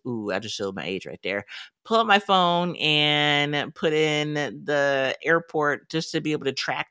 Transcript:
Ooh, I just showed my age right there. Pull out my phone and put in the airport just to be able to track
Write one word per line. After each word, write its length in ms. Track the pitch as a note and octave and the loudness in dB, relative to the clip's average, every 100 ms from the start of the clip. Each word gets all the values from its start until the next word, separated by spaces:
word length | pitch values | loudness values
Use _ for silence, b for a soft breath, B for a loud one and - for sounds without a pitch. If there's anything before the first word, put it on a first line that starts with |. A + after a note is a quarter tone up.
| B2+ | -8
Ooh, 240 | A#2 G2+ | -6 -4
I 80 | F#2+ | -4
just 160 | G#2+ - | -4 -6
showed 200 | G2 F#2+ | -6 -6
my 80 | D2 | -6
age 200 | F#2+ D2 | -6 -8
right 140 | F2+ | -10
there. 200 | F2+ G2+ - B B B | -6 -6 -6 B B B
Pull 160 | - A3+ | 0 2
out 80 | A3 | 4
my 120 | G3+ | 2
phone 580 | G3+ F#3+ F3 F3 F3 - | 4 4 4 2 0 0
and 960 | D3+ D3+ D3+ D3 D3 D3 C#3+ D3 C3+ - | 2 4 4 4 2 2 2 -2 -4 -2
put 160 | E3+ | 0
in 400 | D#3 D#3 D3+ D3+ | 2 2 2 -2
the 800 | D3 C3+ G2 - D3 C#3 C3+ C3 - | -2 -4 -6 -2 0 2 2 0 -2
airport 680 | - E3 E3 D#3+ D3 C#3 - | 0 0 0 -2 0 -2 -4
just 220 | D#3+ - | -6 -2
to 80 | D#3+ | -2
be 100 | D3+ | -2
able 140 | D3+ C3+ | -2 -2
to 80 | |
track 340 | C3+ - C3+ - | -4 -4 -4 -6